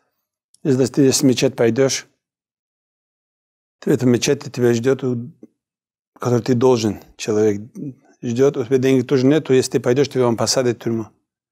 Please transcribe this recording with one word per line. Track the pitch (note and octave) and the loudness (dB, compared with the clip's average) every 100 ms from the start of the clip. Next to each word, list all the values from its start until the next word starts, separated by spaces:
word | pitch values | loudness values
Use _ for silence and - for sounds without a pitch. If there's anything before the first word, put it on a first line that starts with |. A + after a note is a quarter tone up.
| _ _ _ _ _ _ D#3+ | _ _ _ _ _ _ -2
если | C3 B2 | 0 0
ты, | - | 2
если | C3+ C3 C3+ | 2 2 2
в | |
мечеть | A#2+ C3+ - | 2 0 0
пойдешь, | A#2 A2+ C3+ - - _ _ _ _ _ _ _ _ _ _ _ _ _ _ _ _ _ | 0 2 0 -2 -10 _ _ _ _ _ _ _ _ _ _ _ _ _ _ _ _ _
ты | - | -4
в | D3 | 0
эту | B2 | 2
мечеть | A#2 - C#3+ C3+ | 0 0 -4 -6
тебя | B2 B2 A#2 | -2 0 2
ждет, | B2 C3 C3 | 0 -2 -2
у-, | A#2+ B2 - - _ _ _ _ _ _ _ | -6 -8 -16 -20 _ _ _ _ _ _ _
который | A#2+ A#2+ | -2 0
ты | A#2+ B2 | 0 2
должен, | B2+ B2 G#2+ F#2 - - | 2 2 0 -4 -10 -12
человек | - G#2+ G#2+ G2+ A2 - D3 B2 _ _ | -4 0 0 0 -6 -14 -14 -14 _ _
ждет, | B2+ A#2 C#3 D3+ | -6 0 0 0
у | A2+ | -2
тебя | C3 | 0
денег | C3 C3+ B2+ | 2 0 0
тоже | C#3 B2+ | 0 2
нету, | D3+ - C3 | 2 2 0
если | A#2+ | 2
ты | C#3 | -2
пойдешь, | B2 B2+ C#3 | 0 0 0
тебя | C3 A#2+ | 0 0
он | A2+ | 0
посадит | A2+ - B2 A#2 | -2 -2 -2 -2
в | A#2 | -4
тюрьму | A2+ A2 _ _ _ _ | -6 -8 _ _ _ _